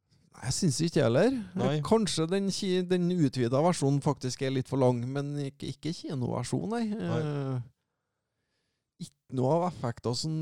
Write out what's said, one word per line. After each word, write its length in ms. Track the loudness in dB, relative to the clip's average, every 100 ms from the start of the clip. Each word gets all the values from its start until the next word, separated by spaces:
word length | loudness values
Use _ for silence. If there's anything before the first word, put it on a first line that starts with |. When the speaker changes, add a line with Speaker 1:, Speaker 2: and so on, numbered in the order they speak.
| _ _ _
Speaker 1:
Nei, 140 | -10 -4
jeg 60 |
synes 260 | 0 2 2
ikke 140 | 2
det 100 | 4
heller. 280 | 4 6 4 2 -4 -2
Speaker 2:
Nei. 260 | 0 0
Speaker 1:
Kanskje 480 | 2 2 4 0 0
den 180 | 0 0
ki-, 400 | -2 0 0 2
den 220 | 2 2
utvidet 400 | 2 2 2 2
versjonen 480 | 4 2 2 2 2
faktisk 420 | 0 -2 -4 -4
er 80 | -2
litt 180 | -2 -2
for 100 | 2
lang, 220 | 4 2 -2
men 220 | -4 -4 -6
ikke, 300 | -8 -8 -10 -8
ikke 160 | -8
kinoversjonen, 800 | -8 -6 -4 -2 -2 -2 -4 -2
nei. 160 | -4 -4
Speaker 2:
Nei. 320 | -4 -4 -2
Speaker 1:
Eh, 400 | -2 -4 -4 -4 -6 _ _ _ _ _ _ _ _ _ _ _ _ -18
ikke 360 | -18 _ _ -2
noe 220 | 2 2
av 80 | 0
effekter 480 | -4 -6 -4 -4 -4
som 220 | -4 -4